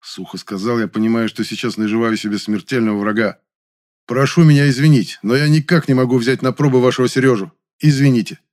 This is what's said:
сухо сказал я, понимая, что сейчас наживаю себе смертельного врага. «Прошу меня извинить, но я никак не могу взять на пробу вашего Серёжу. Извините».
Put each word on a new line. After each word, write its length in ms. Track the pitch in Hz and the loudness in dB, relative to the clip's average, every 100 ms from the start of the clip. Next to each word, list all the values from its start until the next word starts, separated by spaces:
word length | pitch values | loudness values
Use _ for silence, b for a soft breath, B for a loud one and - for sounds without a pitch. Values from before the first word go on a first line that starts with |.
сухо 360 | - - 95 92 | -18 -16 -14 -14
сказал 420 | - 101 104 120 | -10 -8 -4 -2
я, 80 | 107 | -4
понимая, 400 | 110 110 113 110 | -2 -2 0 -2
что 160 | - | -6
сейчас 340 | 110 107 123 107 | -8 -6 -8 -4
наживаю 400 | 110 110 117 110 | -4 -2 -2 -2
себе 200 | 110 101 | -4 -6
смертельного 640 | - 107 - 131 110 104 | -4 -6 -4 -2 -2 -2
врага. 400 | 101 107 107 - _ _ _ _ _ _ _ | -2 -2 -2 -4 _ _ _ _ _ _ _
«Прошу 380 | 123 135 - | -2 0 4
меня 260 | 160 143 143 | 6 6 4
извинить, 500 | 123 151 139 90 - | 2 4 2 0 -6
но 140 | 98 127 | -2 0
я 120 | 151 | 2
никак 400 | 156 143 170 151 | 0 2 0 2
не 60 | |
могу 240 | 131 127 127 | 0 2 0
взять 240 | 117 131 | 0 -2
на 100 | 131 | -2
пробу 280 | 120 147 127 | 0 0 2
вашего 280 | 127 123 127 | 2 2 -2
Серёжу. 440 | 135 131 117 95 _ _ _ | 2 2 0 -2 _ _ _
Извините». 600 | 151 139 139 123 104 - _ | 0 4 2 2 -2 -8 _